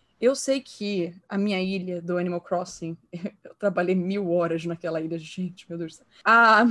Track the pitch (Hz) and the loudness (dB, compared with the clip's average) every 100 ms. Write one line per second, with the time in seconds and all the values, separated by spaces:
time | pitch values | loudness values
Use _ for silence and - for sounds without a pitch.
0 | _ - 233 269 - 269 - - 208 196 | _ 0 2 2 0 -2 -4 -10 -4 -4
1 | 170 180 - 196 208 190 185 190 180 175 | -4 -8 -8 -4 -2 -2 -2 -4 -6 -8
2 | 170 180 180 175 - 180 180 - 165 170 | -4 -2 -2 -4 -4 -4 -4 -10 -10 -10
3 | _ 175 190 - - - 202 175 180 185 | _ -12 -12 -12 -20 -4 -2 0 0 0
4 | 180 202 185 175 170 165 170 165 170 160 | 0 -2 0 0 0 -2 -6 -6 -6 -6
5 | 160 165 160 - 180 - - 170 160 - | -4 -8 -10 -8 -8 -8 -12 -10 -10 -12
6 | _ _ - 226 233 214 240 | _ _ 4 6 8 8 6